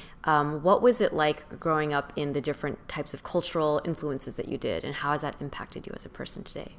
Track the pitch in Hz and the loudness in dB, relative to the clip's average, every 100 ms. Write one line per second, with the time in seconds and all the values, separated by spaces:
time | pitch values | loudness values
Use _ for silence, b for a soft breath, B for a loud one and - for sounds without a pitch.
0 | B B - 151 147 151 165 202 247 233 | B B 4 4 4 2 4 6 6 6
1 | 202 - 151 156 - - 165 156 151 147 | 4 4 2 2 -6 -6 0 2 2 0
2 | 143 - 147 143 147 143 147 - - - | -2 -2 -2 0 -2 -2 -4 -6 -6 -6
3 | 143 - - 175 170 170 156 147 - 156 | -6 -8 -2 -2 0 2 2 2 0 -2
4 | 151 131 - - - 135 117 82 - 139 | -2 -4 -6 -6 -4 -4 -2 -2 -4 -4
5 | 143 147 147 - 143 - - - - - | -2 0 -2 -6 -8 -8 -10 -10 -10 -10
6 | - - - - - - - | -12 -10 -10 -10 -10 -12 -12